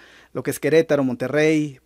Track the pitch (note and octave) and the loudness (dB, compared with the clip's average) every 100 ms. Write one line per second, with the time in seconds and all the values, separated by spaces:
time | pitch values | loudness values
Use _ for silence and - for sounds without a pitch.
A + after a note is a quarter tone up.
0 | - - _ - C3+ - C#3+ D#3+ D#3+ C#3+ | -12 -20 _ -10 -8 -4 2 2 2 2
1 | C3 A#2+ B2+ C#3+ D#3 D#3 D3+ C3 | 0 -2 -4 0 2 2 -2 -8